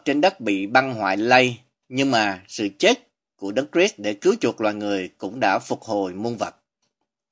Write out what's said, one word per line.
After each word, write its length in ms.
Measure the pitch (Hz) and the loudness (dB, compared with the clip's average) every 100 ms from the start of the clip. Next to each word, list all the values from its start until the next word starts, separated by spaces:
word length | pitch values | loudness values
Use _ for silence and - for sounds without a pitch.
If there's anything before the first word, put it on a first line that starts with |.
trên 160 | - 143 | 0 2
đất 200 | 180 - | 2 0
bị 260 | 110 98 101 | -4 -2 2
băng 280 | 123 135 | 0 0
hoại 220 | 113 98 98 | -2 -2 0
lây, 400 | 117 127 127 120 _ _ _ | 4 4 4 -2 _ _ _
nhưng 220 | 127 139 | -2 0
mà 320 | 120 104 92 - | 2 0 -4 -10
sự 200 | - 101 - | -6 -6 2
chết 300 | 214 262 _ _ _ _ | 2 2 _ _ _ _
của 160 | 98 | -6
Đấng 140 | 110 147 | -4 -2
Christ 220 | 170 202 - | 0 0 0
để 160 | 104 | -6
cứu 200 | 107 175 233 | 0 0 2
chuộc 200 | 120 - | -2 0
loài 140 | 110 | -4
người 360 | 104 104 98 90 - | -2 -4 -4 -4 -10
cũng 220 | 98 127 | -12 -2
đã 180 | 107 95 | 0 0
phục 240 | - 120 | -2 -8
hồi 300 | 107 104 95 | -4 -4 -2
muôn 240 | 92 117 110 | -4 -6 -4
vật. 200 | 98 - _ _ _ _ _ _ _ | -8 -8 _ _ _ _ _ _ _